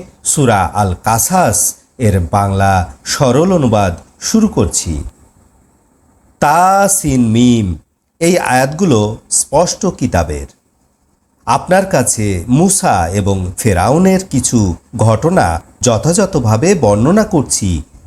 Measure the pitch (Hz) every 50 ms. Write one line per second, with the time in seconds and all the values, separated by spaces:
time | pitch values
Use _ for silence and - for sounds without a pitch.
0 | 185 - - _ - - - 156 139 117 107 95 90 - - 104 104 95 90 -
1 | - 110 113 113 - - 185 185 165 123 - - - - - - _ _ _ -
2 | 123 104 95 95 85 78 - 101 101 98 98 98 98 98 95 90 87 - - -
3 | - - - - 147 123 120 143 170 190 185 165 135 113 110 104 98 90 82 -
4 | - _ _ - - - - 220 220 202 - 143 98 78 - - - 87 76 71
5 | - - - _ _ _ _ _ _ _ _ _ _ _ _ _ _ _ _ _
6 | _ _ _ _ _ _ _ - 156 143 156 175 180 190 196 196 202 196 - -
7 | - 147 135 127 120 110 110 117 123 123 120 113 104 90 82 - - _ _ _
8 | _ _ _ - 165 175 180 151 - - 127 127 135 143 156 165 202 170 123 107
9 | 104 107 117 - - - - - - - 135 151 180 175 - - - 175 - -
10 | - 85 87 87 78 76 76 71 69 - _ _ _ _ _ _ _ _ _ _
11 | _ _ _ _ _ _ _ _ - - 127 - - - 180 196 196 - - 139
12 | - - - 117 107 101 95 85 87 120 123 151 185 190 - - 185 151 113 92
13 | 82 85 95 104 92 101 98 95 92 90 - - - 113 92 87 92 113 143 170
14 | 185 190 190 185 185 - - 127 127 - 127 113 104 92 85 - _ _ - 117
15 | 113 113 110 110 147 165 185 165 110 85 82 90 - - _ - - 120 113 107
16 | - - - 220 196 - - 147 117 107 110 113 151 185 208 160 123 101 104 104
17 | 120 156 196 220 202 - 185 147 120 - - - 107 92 85 76 - - - -
18 | -